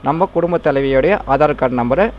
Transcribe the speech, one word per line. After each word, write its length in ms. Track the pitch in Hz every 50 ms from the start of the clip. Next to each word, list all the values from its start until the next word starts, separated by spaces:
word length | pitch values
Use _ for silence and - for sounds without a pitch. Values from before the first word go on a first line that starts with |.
| -
நம்ம 200 | 135 147 165 185 190 -
குடும்ப 220 | 170 170 170 175 165 -
தலைவியுடைய 460 | 156 139 135 139 135 135 131 131 170 208 - - - 135
ஆதார் 200 | 135 151 151 143 -
கார்டு 160 | 143 127 127 123
நம்பரை 240 | 120 120 135 160 202 226 -